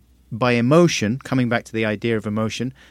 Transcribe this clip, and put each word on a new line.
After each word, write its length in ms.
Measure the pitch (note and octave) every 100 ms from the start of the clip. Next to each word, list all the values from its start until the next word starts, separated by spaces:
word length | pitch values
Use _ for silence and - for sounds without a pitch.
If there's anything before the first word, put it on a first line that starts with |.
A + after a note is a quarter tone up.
| _ _ -
by 220 | G#2+ B2
emotion, 640 | A#2+ A#2+ D#3+ E3+ - G2+ C3
coming 240 | - C3 B2
back 160 | A#2 -
to 80 |
the 120 | A2 A2
idea 320 | G#2 A#2 A2+
of 80 | G#2
emotion, 480 | G#2+ A2 - C3 - -